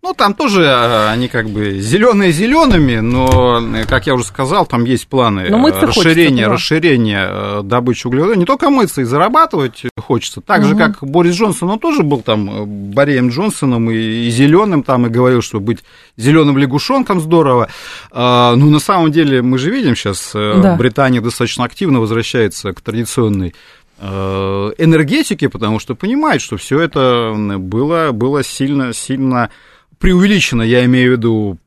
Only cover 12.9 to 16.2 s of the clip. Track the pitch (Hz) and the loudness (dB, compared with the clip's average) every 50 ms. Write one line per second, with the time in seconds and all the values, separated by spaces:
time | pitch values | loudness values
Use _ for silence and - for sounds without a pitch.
12.9 | 98 120 143 147 143 131 123 127 117 139 196 214 - - - 135 123 117 113 113 | 0 0 0 2 2 0 0 0 0 -2 -4 -4 -4 -2 -2 -2 0 0 0 -2
13.9 | 113 110 113 110 110 117 117 120 117 117 135 143 156 185 214 208 180 147 127 - | -2 -2 -2 -4 -4 -2 -2 -2 0 2 4 4 4 4 4 2 0 -2 0 0
14.9 | 135 123 120 117 113 120 127 127 127 120 110 - - 110 98 110 117 - - _ | 0 0 0 0 2 2 2 4 2 2 0 -2 -6 -6 -4 -4 -4 -4 -6 _
15.9 | _ - - _ _ - | _ -20 -20 _ _ -2